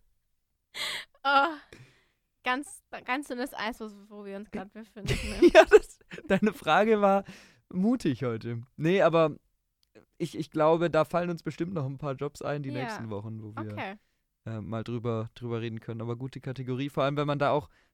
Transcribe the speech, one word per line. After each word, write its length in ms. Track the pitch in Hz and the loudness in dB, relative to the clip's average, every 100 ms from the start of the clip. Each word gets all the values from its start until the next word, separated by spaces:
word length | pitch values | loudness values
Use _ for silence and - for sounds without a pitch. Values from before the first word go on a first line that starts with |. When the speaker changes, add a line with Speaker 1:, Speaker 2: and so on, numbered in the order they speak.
| _ _ _ _ _ _ _ - - - - _ | _ _ _ _ _ _ _ -10 -8 -8 -12 _
Speaker 1:
Oh, 300 | 269 277 339 302 - - 123 _ _ _ _ _ | 2 4 4 0 -12 -20 -20 _ _ _ _ _
ganz, 380 | - 254 294 - _ - - | -4 -4 -4 -14 _ -14 -6
ganz 220 | 254 285 | -6 -4
dünnes 260 | 247 285 | -6 -6
Eis, 260 | - 208 247 | -6 -8 -8
wo, 80 | 220 202 202 | -12 -16 -20
wo 180 | 208 202 | -16 -12
wir 120 | 196 | -12
uns 120 | 208 | -12
grad 200 | 202 190 | -12 -12
befinden, 420 | 214 220 - 196 | -16 -18 -12 -6
Speaker 2:
<laughs> 280 | - 214 208 | -4 -4 4
Speaker 1:
ne? 80 | 349 | 8
Speaker 2:
Ja, 120 | - - | 10 10
das, 340 | 403 - - _ - - | 8 6 -4 _ -16 0
deine 260 | 190 214 | 2 2
Frage 480 | - - 160 220 214 | 0 2 4 4 4
war 240 | 202 196 196 - - _ _ | 4 2 0 -12 -20 _ _
mutig 560 | 180 196 262 170 123 | -2 0 2 0 -2
heute. 400 | 127 113 113 117 120 - | -2 -4 -6 -8 -10 -4
Nee, 240 | 156 190 | 0 4
aber 340 | 165 160 160 - _ _ _ _ _ - _ _ | 4 4 2 0 _ _ _ _ _ -20 _ _
ich, 200 | 170 - | -6 -6
ich 120 | 160 | -6
glaube, 400 | 156 156 165 170 | 2 4 4 2
da 140 | 156 | 2
fallen 260 | 151 175 175 | 0 0 -2
uns 140 | 165 | -4
bestimmt 300 | - - 170 | -8 -6 -6
noch 120 | 190 135 | -4 -6
ein 120 | 139 | -6
paar 160 | 147 | -8
Jobs 280 | 131 143 - | -6 -8 -8
ein 220 | - 147 | -6 -6
die 60 | 139 | -6
Speaker 1:
Ja. 140 | 127 | -6
Speaker 2:
nächsten 260 | 123 214 113 | -6 -8 -8
Wochen, 340 | 101 110 110 | -8 -8 -10
wo 100 | 107 | -12
wir, 180 | 104 107 | -10 -10
Speaker 1:
Okay. 220 | 104 214 202 _ _ _ _ - | -10 -10 -12 _ _ _ _ -12
Speaker 2:
äh, 160 | 110 | -10
mal 220 | 98 113 107 | -8 -8 -6
drüber, 440 | 120 117 113 110 - | -6 -4 -4 -6 -10
drüber 240 | 123 117 | -8 -6
reden 220 | 117 113 | -6 -8
können. 200 | - 113 | -10 -8
Aber 140 | 117 117 | -8 -8
gute 240 | 131 127 | -8 -10
Kategorie, 500 | 135 127 123 127 139 | -10 -10 -6 -4 -4
vor 140 | - | 0
allem, 140 | 139 143 | 0 0
wenn 100 | 147 | -2
man 120 | 143 | 0
da 120 | 139 | 2
auch 180 | 139 - _ _ | 2 -2 _ _